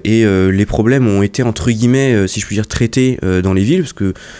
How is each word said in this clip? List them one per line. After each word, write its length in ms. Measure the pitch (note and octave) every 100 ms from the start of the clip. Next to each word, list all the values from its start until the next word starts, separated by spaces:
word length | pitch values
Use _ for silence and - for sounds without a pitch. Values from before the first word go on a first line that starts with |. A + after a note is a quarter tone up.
et, 220 | - A2+ A2
euh, 240 | F#2+ F#2+
les 160 | F#2+ G#2
problèmes 400 | - A2 C3+ B2
ont 140 | G2
été, 200 | G2+ -
entre 280 | B2+ A2 B2+
guillemets, 420 | A2 A#2+ C3 C3+
euh, 140 | A2+ F#2+
si 140 | -
je 60 | -
puis 100 | G#2
dire, 100 | G#2+
traités, 520 | - A#2 C3 B2+ B2+
euh, 180 | F#2 F#2
dans 140 | F#2
les 100 | F#2+
villes, 160 | G2+ F3+
parce 140 | D3+
que, 180 | - G2 - -